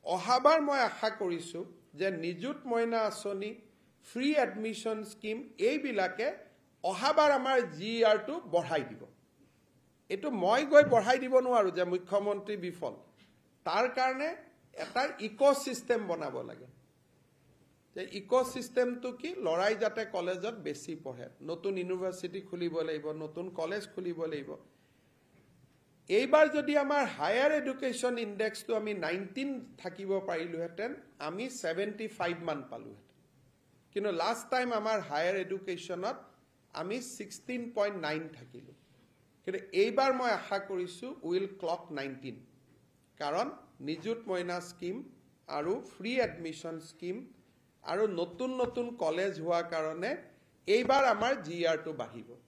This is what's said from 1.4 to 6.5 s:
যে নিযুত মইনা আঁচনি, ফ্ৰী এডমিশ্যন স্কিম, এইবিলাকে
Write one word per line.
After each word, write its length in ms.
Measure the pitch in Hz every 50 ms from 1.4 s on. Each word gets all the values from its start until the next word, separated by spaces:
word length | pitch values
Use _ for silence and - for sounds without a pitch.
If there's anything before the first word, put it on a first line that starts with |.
| 170 - - 170 185 - - - _ _ -
যে 180 | 147 190 196
নিযুত 460 | 185 160 165 175 180 170 185 269 285 285 -
মইনা 340 | 262 233 233 233 233 233 226
আঁচনি, 520 | 220 208 - - - 202 202 190 202 214 240 - - - _ _ _ _ _ _ _
ফ্ৰী 200 | - - 233 262 285 302
এডমিশ্যন 680 | 294 254 202 190 214 220 226 208 - - 226 220 214 214
স্কিম, 340 | 208 - - - 214 220 233 285 - -
এইবিলাকে 720 | - 190 233 294 302 - 269 233 196 185 180 180 - 226 294 - - - -